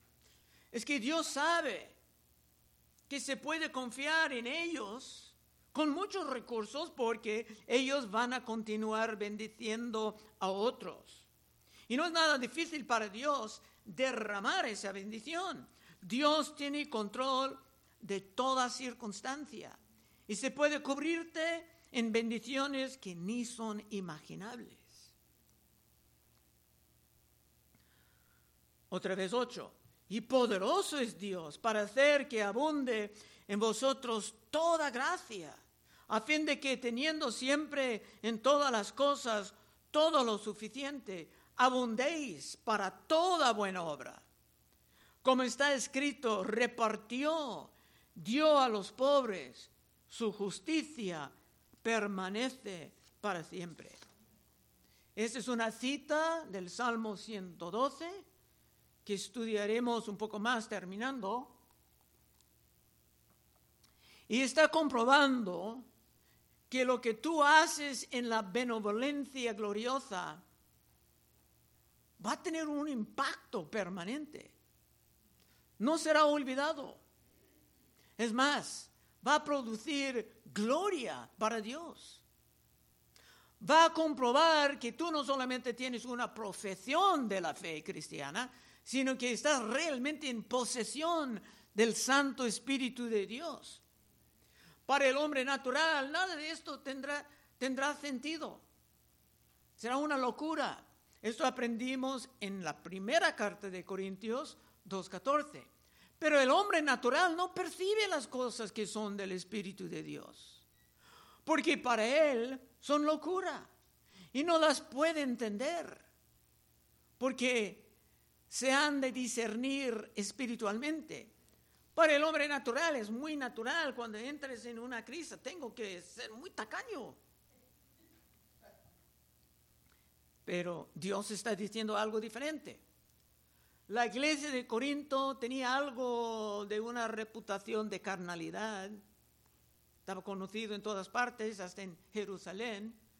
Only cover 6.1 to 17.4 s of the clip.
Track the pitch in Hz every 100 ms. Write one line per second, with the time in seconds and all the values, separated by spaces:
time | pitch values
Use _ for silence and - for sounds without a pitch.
6.1 | 392 330 262 - 233 208 277 339 - 226
7.1 | 226 220 214 233 214 - 247 269 285 226
8.1 | 214 247 247 240 226 220 214 220 220 226
9.1 | 208 208 208 214 - 226 226 240 220 214
10.1 | 214 - - 190 196 226 254 190 - -
11.1 | - - _ _ _ _ - - 247 339
12.1 | 330 320 277 240 311 330 311 233 233 208
13.1 | 208 285 277 214 - - _ - 170 262
14.1 | 254 214 202 226 370 285 202 196 196 202
15.1 | 220 285 330 370 220 123 _ - - 180
16.1 | 233 294 302 294 - 285 294 294 226 208
17.1 | 247 262 262